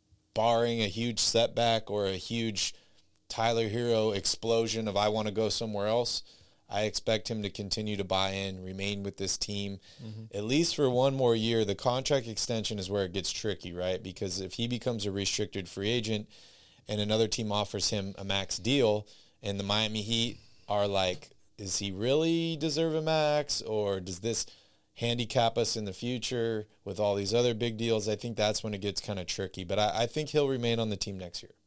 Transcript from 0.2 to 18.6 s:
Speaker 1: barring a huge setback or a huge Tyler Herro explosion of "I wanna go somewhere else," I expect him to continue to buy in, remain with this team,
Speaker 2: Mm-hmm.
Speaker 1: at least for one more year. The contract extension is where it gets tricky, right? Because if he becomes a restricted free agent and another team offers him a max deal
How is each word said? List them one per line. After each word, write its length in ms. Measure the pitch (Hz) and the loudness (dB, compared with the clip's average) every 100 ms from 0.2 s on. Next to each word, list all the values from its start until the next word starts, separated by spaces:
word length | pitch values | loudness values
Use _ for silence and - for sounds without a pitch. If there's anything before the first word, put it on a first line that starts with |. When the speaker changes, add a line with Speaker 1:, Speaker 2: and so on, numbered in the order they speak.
| _ | _
Speaker 1:
barring 460 | - 113 117 120 117 | 2 4 6 4 2
a 40 | 104 | 0
huge 320 | 95 120 107 | 0 -2 0
setback 720 | - 113 117 - 117 113 - | 4 4 4 4 2 2 0
or 160 | 104 98 | 0 0
a 60 | 92 | -2
huge 580 | - 117 113 98 - - _ _ _ _ - | -4 -2 0 0 -4 -4 _ _ _ _ -8
Tyler 400 | - 113 117 110 | 0 2 2 2
Herro 460 | 113 120 113 110 | 0 2 4 4
explosion 760 | 101 - - 113 113 113 110 110 | 2 0 0 2 2 2 0 0
of 80 | 98 | 2
"I 120 | 107 | 2
wanna 220 | 110 107 | 2 0
go 180 | 101 110 | 0 0
somewhere 380 | - 113 104 101 | 0 -2 -2 0
else," 380 | 117 117 - - - - _ - | 2 0 -4 -8 -16 -20 _ -8
I 140 | 101 | -2
expect 460 | 107 - - 110 - | -2 0 0 0 0
him 140 | 110 | -4
to 60 | 101 | -6
continue 460 | - 101 110 107 101 | -6 -4 -4 -2 -4
to 60 | |
buy 260 | 92 95 95 | 0 2 2
in, 340 | 98 98 95 | 0 -4 -6
remain 400 | 92 95 98 101 | -8 -4 -4 -4
with 120 | 98 - | -6 -4
this 180 | 95 - | -4 -2
team, 400 | - 101 101 98 - - | -4 -4 -4 -8 -14 -16
Speaker 2:
Mm-hmm. 340 | 113 110 113 101 | -14 -12 -10 -6
Speaker 1:
at 60 | |
least 300 | 107 139 165 | 0 2 2
for 160 | - 135 | 2 4
one 240 | 123 135 | 4 4
more 220 | 135 123 113 | 4 4 4
year. 280 | 113 117 | 4 2
The 120 | 104 98 | 2 0
contract 500 | 127 123 127 139 117 | 0 0 2 0 0
extension 540 | 110 - 117 107 104 | -4 -2 -2 -2 -4
is 100 | 92 | -2
where 140 | 101 | 0
it 80 | 95 | 0
gets 180 | 92 90 | -2 -4
tricky, 420 | - 110 92 87 | -2 -4 -4 -6
right? 300 | 87 90 92 | -4 -2 -2
Because 380 | 95 90 98 87 | -4 -6 -4 -4
if 140 | 92 | -6
he 120 | - 120 | -4 -2
becomes 400 | 120 135 117 98 | -2 -2 -2 -2
a 60 | |
restricted 560 | 95 98 - 104 101 90 | -2 -2 -2 -2 -4 -8
free 220 | - 101 | -4 0
agent 380 | 123 110 107 104 - - - - _ - | 0 0 -2 -4 -16 -20 -20 -20 _ -6
and 120 | 107 | -2
another 280 | 104 110 110 | 2 4 4
team 240 | - 110 | 2 0
offers 380 | 104 101 104 - | 0 0 0 0
him 240 | 107 98 - | 0 -4 -6
a 60 | |
max 320 | 98 98 95 | -2 -2 -2
deal 500 | - | -2